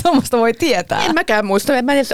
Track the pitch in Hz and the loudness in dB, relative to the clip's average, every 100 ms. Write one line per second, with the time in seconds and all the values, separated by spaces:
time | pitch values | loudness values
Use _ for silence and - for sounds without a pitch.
0 | 349 311 - 240 226 233 330 202 180 - | 2 0 2 0 0 0 0 0 -2 -2
1 | 370 330 370 214 208 196 - 269 254 277 | -2 -2 0 -2 0 -2 0 0 0 0
2 | 262 | 0